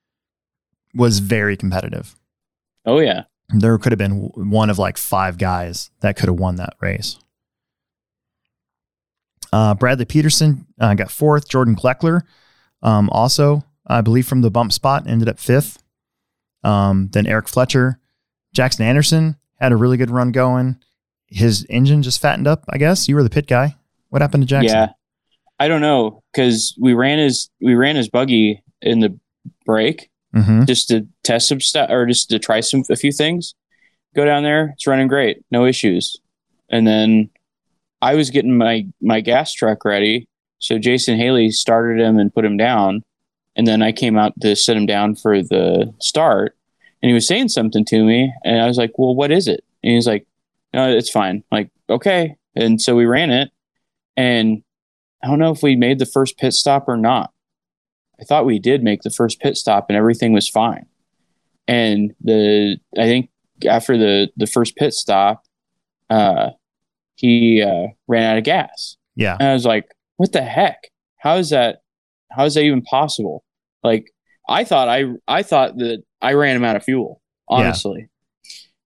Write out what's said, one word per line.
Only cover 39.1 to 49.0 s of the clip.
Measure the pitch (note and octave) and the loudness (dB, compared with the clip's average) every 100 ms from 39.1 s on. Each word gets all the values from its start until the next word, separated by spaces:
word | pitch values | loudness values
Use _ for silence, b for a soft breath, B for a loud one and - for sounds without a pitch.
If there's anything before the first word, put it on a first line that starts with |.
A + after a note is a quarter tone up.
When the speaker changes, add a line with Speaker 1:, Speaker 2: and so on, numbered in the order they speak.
| A2 | -2
Speaker 2:
gas | G#2+ B2 D3+ | 0 0 0
truck | - A2+ G#2+ | -4 -2 -2
ready. | G#2+ G2+ G#2 A#2 A#2+ _ _ - | -2 0 0 -2 -6 _ _ -12
So | - A2+ | -4 -2
Jason | A#2 B2+ - A2+ | 0 0 0 0
Haley | A#2+ B2+ A2 | 2 2 2
started | G#2+ - A2+ A#2 A2+ | 0 0 0 0 0
him | A2+ A2 | 2 2
and | G2+ | 2
put | - | 0
him | G#2+ G2+ | -2 0
down. | A#2 A#2 G2 G#2 - _ _ _ _ - | 0 0 0 -4 -10 _ _ _ _ -2
And | A2+ | 0
then | A2 | 2
I | A2 | 0
came | A2 B2 A2 | 0 0 2
out | G#2+ - | 0 0
to | A2 G2+ | -2 0
sit | - A2 | 0 0
him | G#2 | 0
down | G2+ G#2 G#2 | 0 -2 -2
for | A2 G2+ | 0 0
the | F2+ F#2+ F2+ F2+ A2+ - | 2 0 2 0 -2 -6
start. | - C#3+ D#3+ G2+ A2 _ _ _ b b | -4 0 2 2 -2 _ _ _ b b
And | B2+ | 2
he | |
was | A#2+ - | 2 2
saying | F#3+ A#3 | 0 0
something | - A2+ A2 G#2+ | -2 -2 -2 0
to | A2 | 2
me. | A2 A#2 C3 B2 | 4 2 0 -4
And | - A#2 | -2 0
I | A#2 | 0
was | B2 | 0
like, | A#2 | -2
"Well, | B2 | 0